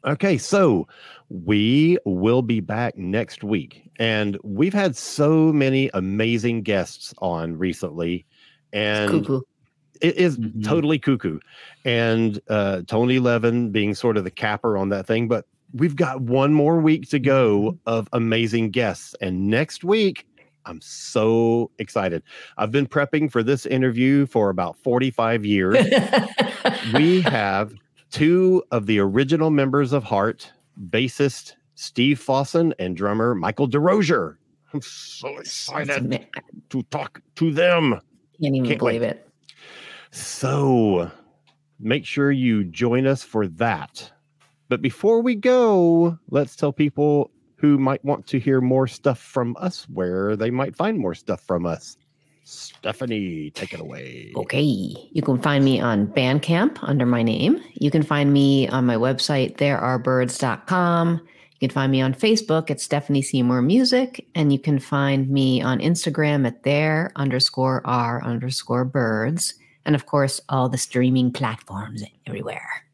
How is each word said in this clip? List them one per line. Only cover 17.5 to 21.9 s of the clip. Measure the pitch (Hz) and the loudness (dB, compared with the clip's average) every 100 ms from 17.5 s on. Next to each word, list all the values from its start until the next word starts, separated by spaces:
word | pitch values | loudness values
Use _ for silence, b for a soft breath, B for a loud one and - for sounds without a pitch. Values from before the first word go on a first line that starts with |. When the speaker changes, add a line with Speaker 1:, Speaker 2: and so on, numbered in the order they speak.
| 101 | 4
Speaker 3:
Mm-hmm. | 104 87 - | 0 -4 -4
Speaker 1:
of | 113 101 | -4 -2
amazing | 123 113 117 117 117 110 | -2 0 0 0 0 0
guests. | 123 110 87 - - | 0 -2 -4 -14 -8
And | 95 92 101 | -6 -2 0
next | 113 156 - | 0 -2 -6
week, | 175 220 202 151 - _ b b - | 0 2 2 -2 -18 _ b b -18
I'm | 78 | -16
so | - - - 117 110 113 117 117 117 - | -16 -16 -4 0 2 2 2 0 -2 -8
excited. | 110 | -6